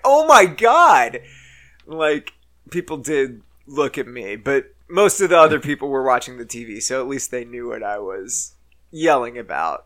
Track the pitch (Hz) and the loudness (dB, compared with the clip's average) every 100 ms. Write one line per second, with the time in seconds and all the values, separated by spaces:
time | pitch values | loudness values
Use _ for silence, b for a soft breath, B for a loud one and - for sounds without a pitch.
0 | 262 285 311 277 185 151 226 294 339 170 | 4 4 8 6 6 4 4 6 6 6
1 | 117 101 b b b b b b - 160 | 4 -4 b b b b b b -16 -4
2 | 156 147 - _ _ _ _ 175 175 156 | -2 -2 -6 _ _ _ _ -10 -8 -10
3 | 131 151 135 117 _ _ _ 139 143 - | -4 -2 -2 -6 _ _ _ -4 -4 -4
4 | 123 123 101 107 123 139 131 _ _ 170 | -10 -10 -12 -10 -2 -2 -4 _ _ 0
5 | 202 - 190 170 156 151 143 143 143 135 | 0 2 0 4 4 2 -4 -8 -6 -4
6 | 131 123 - 123 117 120 117 107 - 131 | 0 -2 -2 -16 -16 -14 -14 -10 -6 -6
7 | 127 139 - 123 120 120 120 117 107 104 | -6 -8 -8 -10 -10 -12 -12 -10 -8 -8
8 | 101 95 98 113 - _ _ _ _ 160 | -8 -12 -10 -10 -10 _ _ _ _ -4
9 | 160 139 120 120 120 71 80 69 | 0 2 0 -12 -10 -6 -6 -6